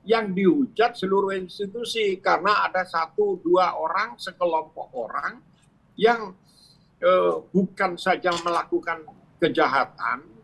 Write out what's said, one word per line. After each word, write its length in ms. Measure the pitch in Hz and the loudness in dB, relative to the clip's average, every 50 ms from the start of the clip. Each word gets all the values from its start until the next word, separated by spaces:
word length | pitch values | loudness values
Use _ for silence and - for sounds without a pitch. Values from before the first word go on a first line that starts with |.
yang 320 | _ 185 220 226 220 202 185 | _ 2 0 0 2 -2 -2
dihujat 640 | 185 196 185 156 147 135 120 - - 220 240 233 | 4 4 4 6 4 2 -2 2 2 2 2 2
seluruh 400 | - - 190 190 196 196 196 196 | -2 -4 0 0 2 0 0 -2
institusi 800 | 196 190 175 - - 202 196 190 233 240 214 - 226 214 202 190 | -6 -6 -10 -10 -10 -10 -8 -8 -8 -8 -6 -4 -2 0 0 -2
karena 480 | 185 - 190 175 160 165 196 208 202 180 | 0 0 0 0 2 2 0 0 2 0
ada 200 | - - 185 185 | -2 -2 -4 -4
satu 520 | 180 - 165 165 160 _ - 208 208 190 180 | -2 -2 -4 -4 -4 _ -2 0 0 0 -4
dua 360 | - 160 175 185 185 170 - | 0 2 4 4 4 2 0
orang, 400 | 160 156 160 165 190 208 233 240 | -2 -6 -4 -2 -2 -4 -4 -8
sekelompok 720 | - - 190 180 _ 180 175 165 160 156 - _ - - - - | -14 -14 -14 -6 _ -2 0 0 -2 -4 -4 _ -14 -14 -12 -8
orang 480 | 127 113 104 - 139 147 180 214 254 _ _ _ _ _ _ _ _ _ _ _ | -10 -10 -6 -8 -6 -8 -8 -10 -10 _ _ _ _ _ _ _ _ _ _ _
yang, 400 | - 180 220 240 226 220 196 185 _ _ _ _ _ _ _ _ _ _ _ _ | 2 2 2 2 2 -2 -10 -14 _ _ _ _ _ _ _ _ _ _ _ _
eh, 380 | _ 175 175 185 185 180 175 170 160 - - | _ 2 4 4 4 4 2 0 -2 -6 -2
bukan 480 | _ 180 196 180 - - 196 185 175 | _ 0 0 0 -2 -2 -2 -2 -2
saja 360 | 170 - 185 180 160 - 180 175 175 | -4 0 0 0 0 0 -2 -2 0
melakukan 640 | 170 175 170 170 160 - - 170 - 170 165 165 160 - - _ _ _ _ | -2 -2 -2 -2 -2 -2 -4 -4 -2 -4 -6 -6 -8 -18 -20 _ _ _ _
kejahatan, 880 | _ 170 156 131 165 156 135 131 135 127 - - - - 117 123 127 147 - - - | _ -2 0 2 2 2 2 2 0 0 -2 -6 -8 -6 -6 -6 -6 -8 -18 -20 -20